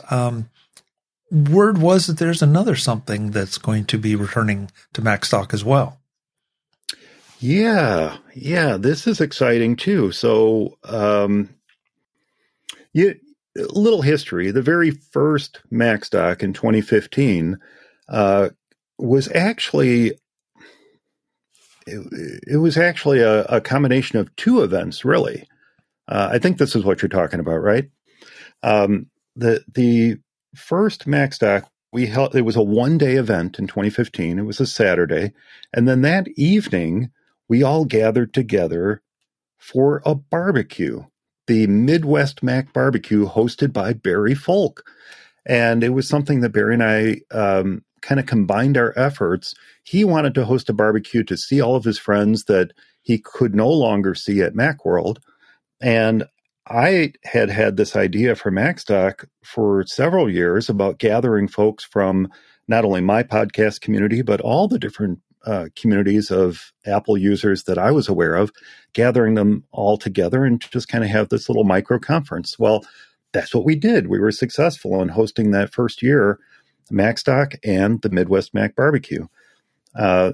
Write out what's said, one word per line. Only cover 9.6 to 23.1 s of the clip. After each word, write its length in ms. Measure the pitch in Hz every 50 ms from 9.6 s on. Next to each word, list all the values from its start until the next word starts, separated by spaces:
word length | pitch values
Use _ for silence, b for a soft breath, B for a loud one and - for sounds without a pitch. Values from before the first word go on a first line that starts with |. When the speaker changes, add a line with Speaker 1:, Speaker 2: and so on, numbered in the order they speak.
| 117 113 120
Speaker 2:
too. 360 | - - 185 202 180 117 95
So, 640 | - - - 117 110 110 110 110 110 110 101 - - _ -
um, 640 | - 117 110 104 104 104 104 101 101 101 104 101 95 - _ _ _ _ _ _ _ _ _ _ _ _ B B B B B B B B B B B B B B B -
you, 260 | 156 185 202 196 - _ _ _ _ _ _ - -
a 40 | -
little 380 | - - 202 208 233 226 180
history. 480 | 135 139 151 143 - - - 87 90 98
The 100 | 101 131
very 300 | 123 135 170 170 170 160
first 680 | 143 143 _ _ - 139 139 151 151 143 143 - _ - _ -
Macstock 680 | 117 117 117 117 110 104 - - - 92 85 87 90 -
in 120 | - 98 92
twenty 280 | - - 113 110 110
fifteen, 760 | 104 - 117 104 - - - - 143 127 98 85 80 82 95 - b b b b b b b b b b
uh, 400 | - 113 104 98 98 98 98 - - _ _ _ _ _ _ _ _ -
was 320 | - 117 127 139 135 - -
actually, 800 | 165 175 208 226 - - - - 147 139 127 123 120 117 113 - _ _ _ _ _ _ _ _ b b b b b b 427 427 b _ _ _ _ _ _ _ _ _ _ _ _ _ _ _ _ - -
it, 560 | - 104 92 - - - 82 73 - - - -
it 100 | 143 151
was 200 | 160 170 156 160
actually 420 | 170 175 170 - - 147